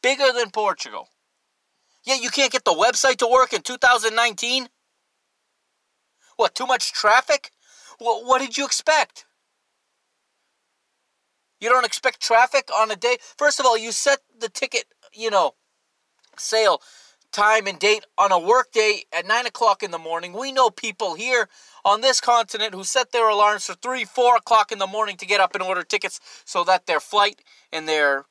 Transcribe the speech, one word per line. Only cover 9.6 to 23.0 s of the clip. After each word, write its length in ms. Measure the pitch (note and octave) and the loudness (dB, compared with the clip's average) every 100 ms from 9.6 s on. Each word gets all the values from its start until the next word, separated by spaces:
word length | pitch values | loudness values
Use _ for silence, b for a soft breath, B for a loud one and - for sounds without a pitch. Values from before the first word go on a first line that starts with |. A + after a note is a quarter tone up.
| _ _ _ _ _ _ _ _ _ _ _ _ _ _ _ _ _ _ _ _ | _ _ _ _ _ _ _ _ _ _ _ _ _ _ _ _ _ _ _ _
You 80 | G#3+ | 2
don't 160 | B3+ A#3+ | 2 2
expect 340 | - C4 - | -2 -4 -4
traffic 500 | - A3+ B3 C#4 - G3+ | 2 4 4 2 -2 -2
on 140 | A3 | -2
a 60 | G3+ | -2
day? 220 | A#3+ B3 B B | -2 -4 B B
First 220 | D4 - | -2 2
of 80 | C4 | 2
all, 100 | A3+ | 2
you 140 | A3+ | -2
set 280 | G#3+ C#4 C#4 _ A3+ | -4 0 -2 _ _
the 120 | A3+ | -12
ticket, 360 | - C4 A3+ - _ _ | -8 -6 -6 -8 _ _
you 160 | - A3+ | -8 -2
know, 240 | G3+ D3+ _ _ _ _ _ _ _ _ - | 0 0 _ _ _ _ _ _ _ _ -14
sale 460 | - A3 G#3+ D#3+ b b b b b | -4 0 2 0 b b b b b
time 360 | - G#3 A3 G3+ | -2 2 2 -2
and 100 | F3 | -2
date 280 | G3+ G#3+ - - | 0 0 -4 0
on 140 | G3 | 2
a 80 | F3+ | 2
work 320 | E3+ B3 B3 | 2 2 2
day 320 | A3+ G#3+ G#3 - E3 | 0 0 -2 -6 -8
at 120 | F3 | -2
nine 180 | A3+ A#3+ | -2 -4
o'clock 380 | - A3+ G3 | 0 0 0
in 80 | G3 | -4
the 80 | E3+ | -10
morning. 340 | D#3+ E3 F3 | -8 -8 -8
We 180 | F#3 C4+ | -10 -6
know 200 | C4 B3 | 0 0
people 420 | - A3+ G3 G3+ | 0 -12 -6 -8
here 360 | D#3+ A#3+ B3 G3+ b b b - | -6 -2 -2 -2 b b b 0
on 160 | G#3 | 2
this 180 | C4 B3 | 2 0
continent 540 | - A#3+ A3 G#3+ G#3+ | 2 0 0 -4 -6
who 100 | F#3 | -6
set 280 | F#3+ C4 | -4 -2